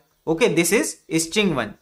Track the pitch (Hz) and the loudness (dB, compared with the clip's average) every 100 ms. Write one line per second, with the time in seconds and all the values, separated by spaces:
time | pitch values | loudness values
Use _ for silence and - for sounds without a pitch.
0 | _ _ - 165 202 160 170 220 - - | _ _ -4 0 2 2 2 0 0 -8
1 | - 160 165 220 202 139 104 - | -6 -4 -2 0 0 0 -4 -10